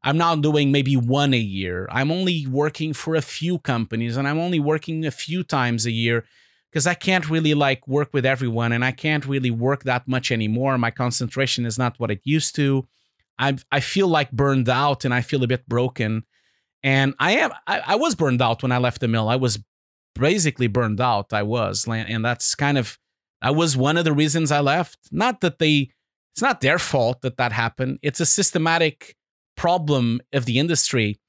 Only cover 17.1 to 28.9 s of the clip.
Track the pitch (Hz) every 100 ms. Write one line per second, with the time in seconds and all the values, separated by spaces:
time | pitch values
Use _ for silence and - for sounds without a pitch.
17.1 | 135 151 247 302 - - 202 - 208 320
18.1 | 196 151 123 123 117 131 123 123 - 120
19.1 | 113 110 127 127 104 - _ _ _ _
20.1 | - 139 208 160 - 120 110 113 104 123
21.1 | 104 98 107 104 117 104 98 - 113 110
22.1 | 113 113 120 - - 143 143 110 - _
23.1 | _ _ _ 127 151 165 131 135 165 160
24.1 | 147 156 160 151 147 143 156 170 - _
25.1 | 156 233 214 180 - 156 147 135 _ _
26.1 | _ _ - 254 - 131 170 - 139 117
27.1 | 127 131 - 120 113 117 - 131 135 147
28.1 | - 165 - 196 175 160 165 160